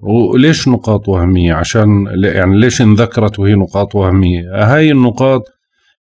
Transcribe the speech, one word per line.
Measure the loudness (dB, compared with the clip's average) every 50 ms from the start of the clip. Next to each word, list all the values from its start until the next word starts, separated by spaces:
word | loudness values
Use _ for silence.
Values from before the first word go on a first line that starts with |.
وليش | -6 -2 0 0 0 0 2 2 2 2 0 0 0 -2
نقاط | -2 -2 -2 -2 -4 -2 -2 -2
وهمية؟ | -2 0 0 0 0 2 0 0 0
عشان | -2 -4 -2 -2 0 2 2 2 0 0 -2
ل-، | -2 -2 -2
يعني | -2 0 0 0 2 2 2
ليش | 2 2 2 2
انذكرت | 2 2 4 2 0 -2 -2 -2 -4 -4 -2 -2
وهي | -2 0 0
نقاط | 0 0 -2 -4 -4 -4 -4 -2
وهمية؟ | -2 -2 0 0 0 0 0 -2 -2 -6 -6 -4
هاي | -2 0 0 2 2 2 2
النقاط | 2 2 2 0 0 0 0 0 0 -2 -4 -8 _ _ _ _ _ _ _ _ _ _